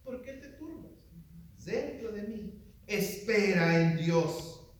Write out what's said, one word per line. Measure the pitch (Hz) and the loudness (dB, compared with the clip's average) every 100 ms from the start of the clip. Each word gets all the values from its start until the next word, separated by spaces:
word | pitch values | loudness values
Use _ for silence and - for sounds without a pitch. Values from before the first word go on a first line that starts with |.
¿Por | 262 254 | -10 -12
qué | - | -10
te | 539 285 | -14 -14
turbas | - 320 330 - - - - - - - - 165 | -16 -14 -14 -16 -20 -20 -20 -20 -20 -20 -16 -6
dentro | 233 285 - 226 | -4 -4 -6 -8
de | 208 | -6
mí? | 214 220 202 - - - - | -6 -8 -8 -12 -20 -20 -4
Espera | 160 180 - - 214 196 180 165 165 | -2 -2 -4 2 4 4 4 6 6
en | 165 160 | 6 4
Dios | 165 165 160 - - - - - | 4 4 4 -2 -8 -14 -18 -20